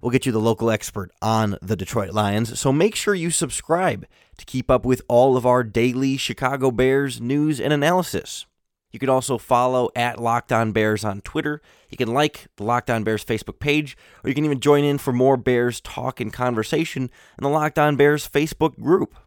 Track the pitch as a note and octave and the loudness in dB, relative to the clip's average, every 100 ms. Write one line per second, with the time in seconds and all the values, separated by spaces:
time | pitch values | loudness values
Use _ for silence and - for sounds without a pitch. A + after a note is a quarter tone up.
0 | B2 B2+ - A2 A2 A2+ A#2 G#2+ - - | 0 0 0 0 0 0 0 -2 -4 -10
1 | F#2 _ A2 A2+ G#2+ G2+ F#2+ G#2 F#2 A#2 | -12 _ 0 0 0 -4 -6 -6 -4 -4
2 | F#2+ G#2 G#2 G#2 A2+ - C#3+ C#3 G3 - | -4 -2 0 -2 -4 -4 0 2 0 0
3 | - G3 E3 D#3 D3+ - - E3 F#3 B2 | -2 -2 0 -2 -4 -8 -2 0 0 -4
4 | - _ _ - - C3 - B2+ B2 B2+ | -10 _ _ -20 -10 -8 0 0 2 -2
5 | - A#2+ C3+ B2+ B2 B2 A#2 G#2+ B2 B2 | 2 4 6 4 4 2 2 0 0 2
6 | C3+ C3+ - A2+ C3 C3+ C3 A#2 C3 C3+ | -2 -2 -4 -4 -4 0 0 2 2 2
7 | C#3 A#2+ A#2+ C#3+ D3+ C#3 - D3 C#3+ F3+ | 0 -4 -2 0 0 -2 0 0 2 0
8 | F3 G2 - - - _ _ _ _ A2+ | -2 -6 -8 -14 -16 _ _ _ _ -6
9 | C3 C3 A#2+ A#2+ - B2 B2+ B2+ B2 - | 0 0 0 -6 0 2 2 2 0 -2
10 | A#2+ - A#2 A#2 - A#2 A2+ A2 G#2+ G#2 | -4 -2 -2 -2 0 0 2 2 2 0
11 | G#2+ G2 - D#3 D3+ D3+ _ _ _ - | -4 -6 -6 -6 -4 -8 _ _ _ -6
12 | A#2 B2 D3+ - - _ G#2 A#2+ - A#2 | -2 0 0 -2 -20 _ -2 -2 0 -2
13 | G#2+ A2 - A2+ - - D3 D3 D3 - | 0 -2 -2 -6 -6 -6 -2 0 -2 -12
14 | - - - C3+ D3+ C#3 C#3 C#3+ C#3+ C#3+ | -20 -10 -4 -2 0 0 4 4 4 0
15 | - B2 C3 C3 A#2+ B2 A#2+ A#2 - - | 0 2 4 2 2 2 0 -4 -12 -8
16 | B2 - B2+ - B2 A#2+ A2 D#3+ D#3+ - | -6 -6 -10 -4 -2 -2 -2 -2 -2 -4
17 | B2+ _ - - C#3 D3+ D3+ D#3 D3+ C#3+ | -8 _ -20 -6 -2 0 0 2 2 6
18 | C#3+ D3 - C#3+ D#3 - D#3+ - A#2 F#3 | 4 4 0 -2 -2 0 -2 -2 2 2
19 | - - | 2 -8